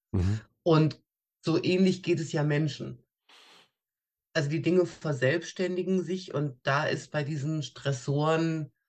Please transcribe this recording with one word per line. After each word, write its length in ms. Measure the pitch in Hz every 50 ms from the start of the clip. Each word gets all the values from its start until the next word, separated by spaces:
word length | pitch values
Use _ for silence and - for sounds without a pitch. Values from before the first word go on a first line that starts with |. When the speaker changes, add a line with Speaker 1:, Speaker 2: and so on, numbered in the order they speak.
| _ _ -
Speaker 1:
Mhm. 340 | 95 87 95 104 110 - - _ _ _
Speaker 2:
Und 380 | 175 160 151 156 151 - - _ _ _ _ _ _ _ _ -
so 180 | 165 160 - -
ähnlich 400 | - 185 185 190 185 180 - -
geht 160 | 170 175 151
es 120 | 165 139 -
ja 100 | 156 147
Menschen. 600 | 151 147 147 160 147 - - 123 131 131 - _ _ _ _ _ _ - - - - - - - _ _ _ _ _ _ _ _ _ _ _ _ _ -
Also 140 | 160 147 143
die 120 | 156 165
Dinge 240 | 127 165 175 185 175
verselbstständigen 1200 | 170 - - - 160 143 123 131 131 151 175 - - - - 185 175 180 180 180 175 190 185 170
sich 300 | 151 190 185 185 - -
und 260 | 143 147 147 127 - -
da 220 | 143 135 143 151
ist 260 | - - 151 - -
bei 120 | - 151 143
diesen 400 | 135 160 143 131 151 156 156 139
Stressoren 1080 | - - - - 139 139 127 - - 139 143 151 156 160 160 165 165 160 160 151 - - _ _